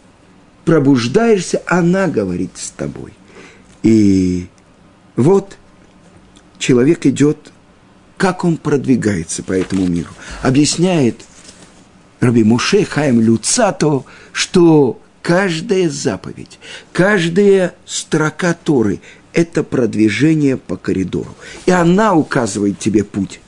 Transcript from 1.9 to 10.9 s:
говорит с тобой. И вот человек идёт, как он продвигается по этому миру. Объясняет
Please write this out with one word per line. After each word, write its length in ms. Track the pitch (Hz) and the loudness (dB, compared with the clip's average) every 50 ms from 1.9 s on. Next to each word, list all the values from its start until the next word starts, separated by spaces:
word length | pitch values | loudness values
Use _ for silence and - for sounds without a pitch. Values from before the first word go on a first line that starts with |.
| 180 190 196 170 | 2 0 0 -2
говорит 440 | - 110 104 95 87 90 92 90 - | -2 -2 -4 -4 -4 -6 -6 -8 -10
с 160 | - - - | -12 -16 -16
тобой. 420 | - - 71 73 67 - - - - _ _ - - - - - - - - - - _ - | -12 -10 -10 -10 -10 -12 -16 -18 -20 _ _ -20 -20 -20 -20 -20 -20 -20 -20 -20 -10 _ 0
И 640 | 110 113 110 104 101 98 95 92 92 90 90 90 - _ _ _ _ _ _ _ _ _ _ _ _ _ | 2 4 4 4 4 4 2 2 0 -2 -4 -8 -10 _ _ _ _ _ _ _ _ _ _ _ _ _
вот 420 | - 120 156 196 196 185 - - - - _ - _ - _ _ _ _ _ - - - _ _ - - _ - - | 0 2 2 2 2 0 -4 -10 -20 -20 _ -20 _ -20 _ _ _ _ _ -20 -20 -20 _ _ -20 -20 _ -16 -6
человек 460 | - - 135 120 123 143 170 - - | -2 0 2 2 4 2 2 0 0
идёт, 480 | 147 120 120 139 147 151 - - - - _ _ _ _ _ _ _ _ _ _ _ _ | -2 0 2 0 0 0 -2 -8 -20 -20 _ _ _ _ _ _ _ _ _ _ _ _
как 280 | - - 190 175 - - | -4 -2 -2 -2 -2 -2
он 140 | 175 165 - | -2 -2 -2
продвигается 840 | - 151 143 135 120 127 135 113 - 107 101 85 80 - - - - | -2 -2 -2 0 0 0 0 0 0 0 -2 -2 -4 -8 -10 -10 -8
по 120 | - 95 | -4 -4
этому 320 | 92 90 - - 95 95 | -2 -2 -2 -2 -2 -2
миру. 240 | 90 87 85 80 - - - - - - - - | -2 -2 -4 -6 -8 -12 -20 -20 -18 -12 -6 -4
Объясняет 800 | 127 131 135 151 139 - - 165 190 | 0 2 2 2 0 0 0 0 0